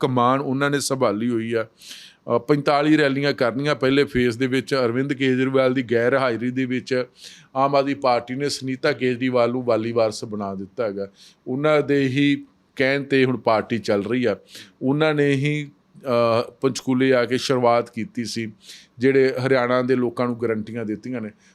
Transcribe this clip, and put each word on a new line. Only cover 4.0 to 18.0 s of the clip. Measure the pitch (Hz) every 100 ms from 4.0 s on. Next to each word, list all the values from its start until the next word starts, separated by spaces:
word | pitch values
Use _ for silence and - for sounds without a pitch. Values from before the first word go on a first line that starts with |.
ਫੇਜ਼ | 139 123 123 113
ਦੇ | 131
ਵਿੱਚ। | 135 -
ਅਰਵਿੰਦ | 135 120 123 139
ਕੇਜਰੀਵਾਲ | 131 135 127 131 131 131
ਦੀ | 127
ਗੈਰ | 117 117 120
ਹਾਜ਼ਰੀ | 131 131 113 123
ਦੇ | 127
ਵਿੱਚ | 127 127 - 127 120 _ - - - 131
ਆਮ | 139
ਆਦਮੀ | 139 139
ਪਾਰਟੀ | 139 135 120 -
ਨੇ | 131 143
ਸੁਨੀਤਾ | - 131 131 151
ਕੇਜਰੀਵਾਲ | 127 127 120 127 123 120
ਨੂੰ | 127
ਵਾਲੀ | 120 110 117
ਵਾਰਸ | 117 110 107
ਬਣਾ | 113 104 98
ਦਿੱਤਾ | 95 95 -
ਹੈਗਾ। | 113 98 98 - - _ -
ਉਹਨਾਂ | 131 151 151
ਦੇ | 135 143
ਹੀ | 135 135 143 143 - _ _ -
ਕਹਿਣ | 135 139
'ਤੇ | 135 135
ਹੁਣ | 127 120
ਪਾਰਟੀ | 117 110 101 117
ਚੱਲ | - 104
ਰਹੀ | 101 127
ਆ। | 117 98 - - - -
ਉਹਨਾਂ | 131 147 156
ਨੇ | 151 143
ਹੀ, | 139 147 151 143 - _ -
ਅਹ, | 135 120 117 113 - -
ਪੰਚਕੂਲੇ | 135 113 - 127 131
ਆ | 127
ਕੇ | 117 123
ਸ਼ੁਰੂਆਤ | - 127 120 120 117
ਕੀਤੀ | 117